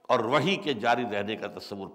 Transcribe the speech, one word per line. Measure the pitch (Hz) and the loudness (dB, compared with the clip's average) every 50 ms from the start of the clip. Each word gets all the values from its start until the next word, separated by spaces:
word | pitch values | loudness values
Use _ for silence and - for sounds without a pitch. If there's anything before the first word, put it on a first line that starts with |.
| _ - | _ 2
और | 123 120 110 | 2 2 4
वही | 113 135 151 135 190 196 | 4 2 2 4 2 0
के | 185 - 151 135 | 0 0 -2 -2
जारी | 107 110 117 120 123 123 | 0 2 2 2 2 0
रहने | 104 104 101 101 104 110 | -2 -2 -4 -2 -2 -4
का | - 104 101 | -6 -6 -8
तस्वुर | - 90 - - 107 98 95 85 | -10 -10 -12 -10 -10 -10 -10 -10